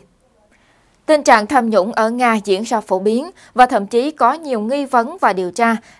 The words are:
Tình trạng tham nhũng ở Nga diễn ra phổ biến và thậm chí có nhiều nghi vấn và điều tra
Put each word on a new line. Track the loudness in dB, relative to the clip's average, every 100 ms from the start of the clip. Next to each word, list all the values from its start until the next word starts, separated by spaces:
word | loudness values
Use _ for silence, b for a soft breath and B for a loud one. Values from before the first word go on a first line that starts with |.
| -12 _ _ _ _ b b b b b 0
Tình | 2
trạng | 4 4 4
tham | 0 2
nhũng | 0 0
ở | -2 -2
Nga | 0 0 0
diễn | 0 -2
ra | -2 -4
phổ | -2 -2
biến | 0 -2 -4 -14 B
và | 2 2
thậm | 2 -2
chí | -2 -2
có | 0 0
nhiều | 0 -4 -6
nghi | -4 -4 -2
vấn | -2 -2 -2
và | -2
điều | 0 -4
tra | -2 0 -2 B B